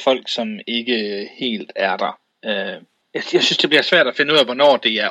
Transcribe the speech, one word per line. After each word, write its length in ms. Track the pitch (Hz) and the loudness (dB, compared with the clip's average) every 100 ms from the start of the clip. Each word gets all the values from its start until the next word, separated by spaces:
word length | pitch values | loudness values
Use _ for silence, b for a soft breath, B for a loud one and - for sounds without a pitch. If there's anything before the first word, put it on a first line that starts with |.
folk, 260 | - 131 - | 0 0 -2
som 300 | - 113 107 - | -6 -6 -6 -6
ikke 600 | 117 117 117 104 101 104 | -6 -2 -2 -2 -6 -8
helt 380 | - 131 107 - - | -8 -6 -6 -8 -4
er 220 | 98 92 | -2 0
der. 220 | - - _ _ 113 | -4 -6 _ _ -6
Øh, 360 | 101 98 90 82 _ _ | -6 -6 -8 -16 _ _
jeg, 100 | - - | -10 -2
jeg 100 | 180 | 0
synes, 140 | - 165 | 2 0
det 120 | 156 | 2
bliver 120 | 151 | 2
svært 260 | 131 175 135 | 4 4 2
at 80 | - | 0
finde 180 | 143 | 2
ud 40 | 151 | 2
af, 80 | 120 | 2
hvornår 320 | 123 147 127 | 4 4 4
det 240 | 117 110 | 2 0
er 80 | 104 | -2